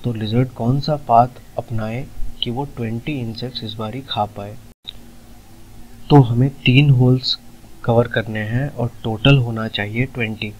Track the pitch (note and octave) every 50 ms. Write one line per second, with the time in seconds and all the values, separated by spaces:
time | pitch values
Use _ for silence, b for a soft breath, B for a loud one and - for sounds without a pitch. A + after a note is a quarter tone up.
0 | - B2 A#2 G#2+ A2 G#2+ A2+ A#2+ C3 C3 - - A2+ A#2 C3 C#3+ - - D3+ C#3+
1 | - - A#2 A#2 A#2+ B2+ B2+ - - - - - B2 - A#2 A2 A2 A2 A2+ B2
2 | C#3+ - - - - - - - - B2 A2+ B2 C#3+ C#3 - - A#2 A2 A2+ A#2
3 | A#2 - D3+ C3+ A#2+ A2+ A2 - A#2+ B2+ B2+ - A2 A2 G#2+ G#2+ A2 G#2+ A#2 C3
4 | C3+ - - A#2+ G#2 G#2 G#2 G#2 G2+ G#2 G#2+ - - - - _ _ - - -
5 | - - - - - - - - - - - - - - - - - - - -
6 | - - D3+ C#3+ C3 A2+ A#2+ A#2 C3 C#3+ C#3 - - - B2 C3+ D3 D3 C3+ B2
7 | B2+ B2 B2+ C3 - - - - - - - - - - - - - - A#2 A#2
8 | A#2+ A#2 - A#2+ G#2+ A2 G#2+ G#2+ G#2+ G#2+ A2+ B2+ C#3 C#3+ - B2 B2 A#2 - -
9 | - A#2 A2+ G#2+ G#2+ C#3 C#3+ C#3 A#2+ A#2+ A2+ A2 A2 A2 - - G2+ G#2 G#2+ A#2
10 | C3 B2+ - B2+ A2+ A2 A2 G#2 A2 G#2+ G#2